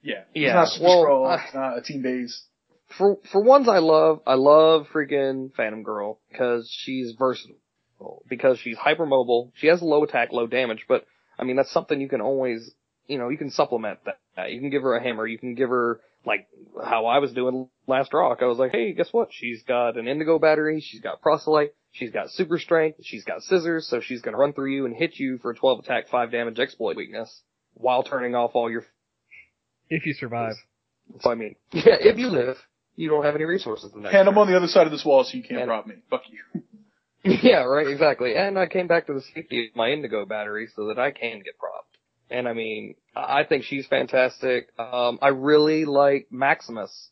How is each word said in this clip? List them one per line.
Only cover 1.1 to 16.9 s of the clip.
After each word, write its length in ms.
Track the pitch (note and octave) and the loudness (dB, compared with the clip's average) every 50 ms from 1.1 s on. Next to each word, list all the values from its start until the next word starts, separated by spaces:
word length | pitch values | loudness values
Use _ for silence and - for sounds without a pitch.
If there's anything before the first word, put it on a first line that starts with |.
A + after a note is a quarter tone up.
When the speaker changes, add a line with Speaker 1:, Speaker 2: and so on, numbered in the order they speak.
| C#3 C3 - | 4 4 4
Speaker 2:
I 100 | - - D#3+ | 2 0 -2
Speaker 1:
He's 140 | - - - | -4 -8 -8
not 220 | C3+ C3+ C3 A#2+ B2 | -6 -6 -4 -6 -8
a 20 | |
team 200 | A#2+ - D3+ C#3 B2+ | -10 -10 -10 -6 -4
base. 400 | B2+ B2+ B2+ B2 A#2 - - _ _ _ _ _ _ _ _ _ _ - | -4 -4 -4 -8 -10 -12 -18 _ _ _ _ _ _ _ _ _ _ -4
Speaker 2:
For, 220 | - F#3+ G3+ G3 - _ - | 2 2 2 2 0 _ -2
for 100 | - G3 | 0 2
ones 260 | G#3+ B3 C4+ C#4+ C4 | 6 8 6 8 6
I 120 | A#3 G3+ F#3 | 4 4 4
love, 420 | E3 D#3+ D#3 D#3 D#3 D#3+ D#3 D3+ _ | 4 6 6 6 6 4 2 0 _
I 80 | - C3 | 2 2
love 500 | C3 C3+ C#3+ D3 D#3 D#3+ D#3+ D#3+ D#3 D3 - - | 4 6 8 8 8 8 8 6 4 2 -2 -4
freaking 580 | D#3 D3 C#3 D3 C#3+ C3+ C3+ C3+ C3+ C3 C3 _ | -4 -2 -2 -2 -2 0 -2 -4 -6 -8 -10 _
Phantom 260 | - A2+ G#2+ G#2+ A2 | -4 -4 -4 -6 -8
Girl, 380 | G#2 G#2 G#2+ G#2+ G2+ G#2 A2 _ _ _ - | -10 -8 -6 -6 -6 -8 -10 _ _ _ -6
'cause 320 | - B2+ B2 A#2+ A#2+ A2+ - | -4 -2 -2 -2 -4 -4 -10
she's 420 | - - - C#3 C3 C3 B2+ A#2 A2+ | -14 -14 -10 -8 -8 -8 -8 -8 -4
versatile, 400 | A2+ C3 C3 A#2+ - - - - _ _ _ _ _ _ _ _ _ G2 - - - _ _ | -2 -2 -2 -2 -4 -10 -20 -20 _ _ _ _ _ _ _ _ _ -18 -18 -18 -20 _ _
because 300 | C3 A#2 C#3 C3+ B2+ A2+ | -8 0 2 2 2 2
she's 180 | - A#2+ A2+ | -4 -12 -12
hypermobile, 720 | - - D3 D#3 D#3 E3 D3 C3+ C3 B2 A#2+ A#2+ A#2+ B2 - _ | -2 0 0 0 0 0 0 2 0 2 2 0 -2 -2 -6 _
she 100 | - - | 0 2
has 160 | D3+ E3+ F3 | 2 2 2
low 220 | E3+ D#3+ D3 D3 D3+ | 2 2 2 2 2
attack, 280 | D3 - B2+ A#2 - | 2 0 -4 -4 -2
low 140 | - A#2+ A#2 | -2 -4 -4
damage, 400 | A#2 A#2+ B2+ C3 A#2 A2 A2 - | -2 -2 -2 -2 -2 -4 -8 -2
but, 180 | _ C3 - - _ _ _ _ _ _ - | _ -2 -2 -2 _ _ _ _ _ _ -8
I 40 | B2+ | -6
mean, 120 | B2+ B2+ | -2 -2
that's 160 | C3+ C3+ - | -2 -2 0
something 280 | - E3+ E3 - D#3 C#3 | -2 -4 -2 -2 -4 -4
you 80 | C#3 | -4
can 140 | C3+ C#3 A#2 | -4 -4 -4
always, 500 | G#2 C3 C#3 C3+ C3 B2+ A#2 A2+ A#2 - _ _ _ _ _ _ _ | -2 -2 -2 -2 -2 -4 -6 -8 -10 -16 _ _ _ _ _ _ _
you 100 | - D3 | -10 -8
know, 120 | C3+ A#2+ B2 | -6 -6 -6
you 80 | C3+ - | -6 -6
can 100 | D3+ C3+ | -8 -6
supplement 480 | - - D3 - B2+ A2+ A2 G#2 F#2+ _ _ | -2 -2 -2 0 -2 -6 -6 -8 -10 _ _
that, 140 | G2+ - _ _ _ _ | -12 -12 _ _ _ _
that. 160 | F#2 F#2 - | -10 -10 -10
You 80 | - A#2+ | -8 -8
can 100 | C3+ C#3+ | -8 -4
give 140 | C#3 C#3+ C3 | -4 -2 0
her 120 | C3 A#2+ | 0 -2
a 60 | A#2 | -2
hammer, 240 | A2+ B2 A#2 G#2+ A2+ | -2 -4 -6 -4 -6
you 140 | A2+ A2+ A2+ | -8 -8 -10
can 160 | - B2+ A#2+ | -10 -10 -4
give 140 | A#2+ C3+ A#2+ | -4 -2 0
her, 300 | B2+ B2 A#2+ A#2 A#2 A#2 _ _ _ _ _ | 0 0 0 -2 -4 -6 _ _ _ _ _
like, 240 | - G#2+ G2+ G2 _ _ _ - _ - A#2 A#2+ | -4 -4 -4 -6 _ _ _ -20 _ -14 -12 -4
how 240 | A#2 | -2